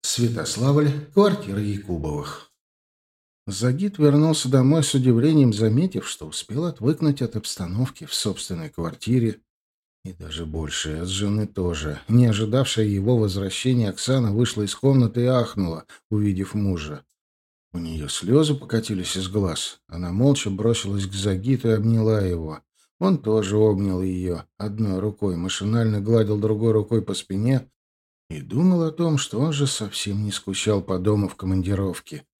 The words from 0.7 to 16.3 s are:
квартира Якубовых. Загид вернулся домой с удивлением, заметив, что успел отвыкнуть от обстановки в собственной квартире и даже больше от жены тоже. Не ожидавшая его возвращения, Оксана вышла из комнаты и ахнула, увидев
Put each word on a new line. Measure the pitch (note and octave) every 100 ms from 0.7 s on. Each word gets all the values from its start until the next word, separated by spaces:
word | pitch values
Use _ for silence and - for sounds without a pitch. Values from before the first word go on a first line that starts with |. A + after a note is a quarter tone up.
| C#3+ D3 C#3 -
квартира | - G3+ - - G2
Якубовых. | G#2 G2+ G2 E2+ D#2 D2 C#2+ - - _ _ _ _ _ _ _ _ _ -
Загид | G2 A#2+ C3+ G3+ G3
вернулся | D3 D3 D#3 D#3 C3
домой | C3 B2+ D#3+
с | D3+
удивлением, | C#3 B2+ A#2 C#3+ D#3 B2+
заметив, | G#2 A2 A2+ F#3 - -
что | - D#2
успел | - - A#2 E3+
отвыкнуть | D3+ A2 D3+ D#3+ C#3
от | A#2+
обстановки | A2 - - F2 G2 C3 -
в | -
собственной | - G#2 F#2+ - F2 D#2
квартире | - E2 D2+ - B2+ A2+ G#2+ _ _ _ _ _ _
и | F#2+
даже | F2+ D#2+ D#2+ E2
больше | D#2 D#2 - D#2 D#2
от | F2
жены | G2 G#2 G#2 G#2+
тоже. | - F2+ D#2+ D2+ D2 -
Не | A#2 B2
ожидавшая | G#2 A2 A#2+ C#3 - G#2+
его | G2+ G2 B2
возвращения, | G#2+ F#2+ G2 - B2+ B2 G#2+
Оксана | F#2 - C3+ A2+
вышла | G#2 B2+ -
из | G#2
комнаты | - C3+ C3+ A#2 A#2+
и |
ахнула, | A#2+ B2+ A#2 - F#2 D#2+ - - _
увидев | G#2+ G#2